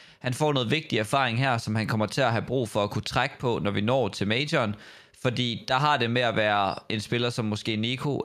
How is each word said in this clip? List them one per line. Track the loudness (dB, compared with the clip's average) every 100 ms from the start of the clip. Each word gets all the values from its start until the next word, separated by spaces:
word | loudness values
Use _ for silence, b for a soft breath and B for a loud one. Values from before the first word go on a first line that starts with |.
| B B
Han | -6
får | 0 2
noget | 2 2
vigtig | 0 0 -2
erfaring | 0 0 2 0
her, | 0 0
som | 0 -2
han | 0
kommer | 0 0
til | 2
at | 2
have | 2 0
brug | -2 0
for | 0
at | 0
kunne | -2
trække | -2 -2 -2 -2
på, | -2 0
når | -2
vi | 0
når | 0 2 0
til | -2 0
majoren. | 0 0 0 0 -4 B B B -4
Fordi | -2 0 -2 -4 -2
der | 2
har | 4 2
det | 2
med | 2
at | 2 2
være | 2 4 2 -2 -4
en | -4
spiller | -2 0 0
som | -2 -2
måske | -2 -2 -2
Nico, | -2 -2 -2 -2